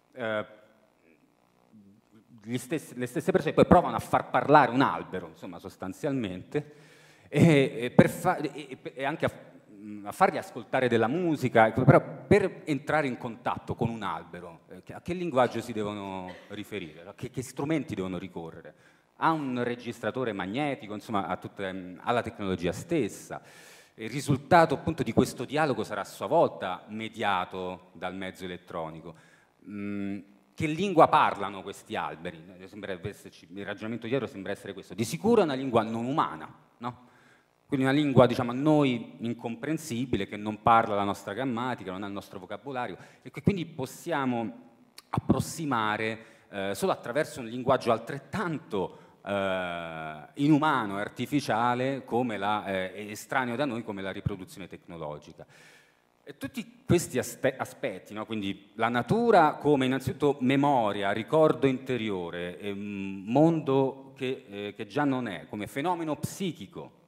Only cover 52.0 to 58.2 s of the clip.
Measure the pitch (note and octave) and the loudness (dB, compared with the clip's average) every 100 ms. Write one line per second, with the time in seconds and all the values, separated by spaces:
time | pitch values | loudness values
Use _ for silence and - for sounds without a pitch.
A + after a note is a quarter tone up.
52 | - A#2 B2 G#2 G2+ G#2+ F#2 F#2+ F#2 G2 | -2 0 0 -2 -2 -2 -2 -2 -2 -6
53 | G#2 G#2 - C3+ B2 A#2 D3 A2+ A2 G2 | -10 -12 -4 -2 -2 -2 -2 -4 -6 -6
54 | F#2+ G2 - G2+ F2+ - F2 F2 - E2+ | -6 -6 -6 -8 -12 -14 -16 -16 -16 -12
55 | D2+ D2+ D#2 D#2+ D2+ - - - _ _ | -10 -10 -16 -20 -20 -20 -20 -20 _ _
56 | _ _ - - C4+ - - - - F3 | _ _ -20 -14 -12 -10 -12 -16 2 2
57 | E3+ B2+ G#2+ - C3 - A#2 - C3 F#2+ | 2 -2 -4 0 -2 0 -8 -6 -8 -8
58 | - G#2 | -10 -10